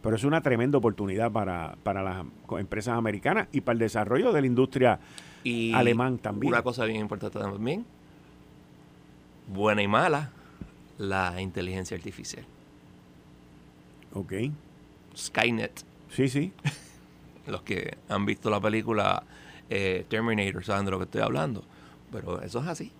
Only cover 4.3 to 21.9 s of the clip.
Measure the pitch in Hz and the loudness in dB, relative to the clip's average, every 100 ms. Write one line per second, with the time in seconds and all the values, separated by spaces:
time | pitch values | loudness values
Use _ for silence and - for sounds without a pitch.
4.3 | 165 131 120 131 131 123 98 - - - | 4 4 4 4 6 4 4 -4 -20 -20
5.3 | - 123 117 113 120 120 117 127 120 110 | -8 -4 0 2 4 4 4 2 -2 -4
6.3 | 104 127 120 123 120 110 110 107 104 104 | 0 2 2 2 -2 -2 0 -4 -6 -6
7.3 | 104 101 98 113 185 240 - - - - | -6 -6 -4 -4 -4 -6 -18 -20 -20 -20
8.3 | - - - - - - - - - - | -20 -20 -20 -20 -20 -20 -20 -20 -20 -20
9.3 | - - 95 107 104 101 110 175 143 143 | -20 -10 2 4 4 4 4 4 2 -2
10.3 | - - - - - - - 98 95 90 | -10 -20 -18 -18 -18 -20 -8 -2 0 0
11.3 | 90 95 92 92 95 92 92 90 - - | -2 -4 -4 -4 -4 -6 -8 -10 -12 -12
12.3 | - - - - - - - - - - | -12 -16 -20 -20 -20 -20 -20 -20 -20 -20
13.3 | - - - - - - - - 98 87 | -20 -20 -20 -20 -20 -20 -20 -12 -10 -6
14.3 | 98 131 147 - - - - - - - | -4 -4 -6 -14 -20 -20 -20 -20 -14 -6
15.3 | - 117 113 104 - - - - - 135 | 0 2 0 -4 -8 -20 -20 -8 0 2
16.3 | 139 180 - 147 - - - - - - | 2 -2 -4 -6 -6 -18 -20 -20 -20 -20
17.3 | - - 101 - 95 - - - 101 101 | -16 -8 -8 -4 -4 -4 -10 -4 -2 0
18.3 | 101 113 104 107 110 110 107 98 - - | 0 0 2 2 0 0 0 0 -2 -6
19.3 | - - - - 101 95 92 - 110 117 | -20 -20 -20 -6 -2 0 -2 -2 -2 0
20.3 | 107 98 95 92 98 98 95 92 107 110 | 0 0 -4 -2 -2 0 -2 -4 -2 0
21.3 | 139 156 107 - - - | 0 -2 -6 -10 -20 -20